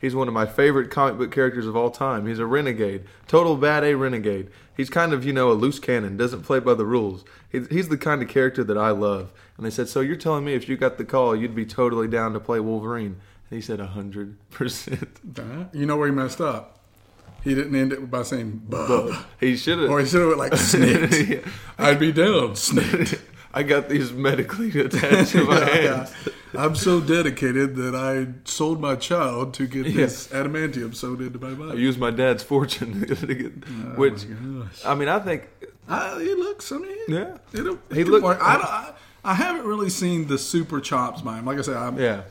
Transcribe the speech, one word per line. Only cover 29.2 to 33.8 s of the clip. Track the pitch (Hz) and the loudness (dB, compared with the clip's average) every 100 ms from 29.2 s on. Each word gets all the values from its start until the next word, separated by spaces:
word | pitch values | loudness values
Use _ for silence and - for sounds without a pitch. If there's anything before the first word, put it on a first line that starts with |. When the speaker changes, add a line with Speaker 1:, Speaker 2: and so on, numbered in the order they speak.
| 143 120 131 | 0 -2 -6
Speaker 2:
to | - 131 | -4 -6
get | 131 135 | -2 -2
Speaker 1:
Yeah. | - 127 | 2 2
Speaker 2:
this | - - | 0 -8
adamantium | 135 143 156 156 131 113 | -4 -4 -2 -4 -4 -8
sewed | 120 127 127 | -8 -8 -6
into | 127 123 | -8 -8
my | 131 | -12
Speaker 1:
I | |
Speaker 2:
body." | 131 156 120 | -12 -8 0
Speaker 1:
used | 127 123 | 0 2
my | 123 | -2
dad's | 113 131 113 | 2 2 2
fortune | - 139 139 - 117 101 214 | 2 0 0 -4 -6 -4 -4
<laughs> | |
to | - 127 | -4 -4
get, | 127 123 - - | -4 -6 -10 -14
Speaker 2:
Oh | 120 | -12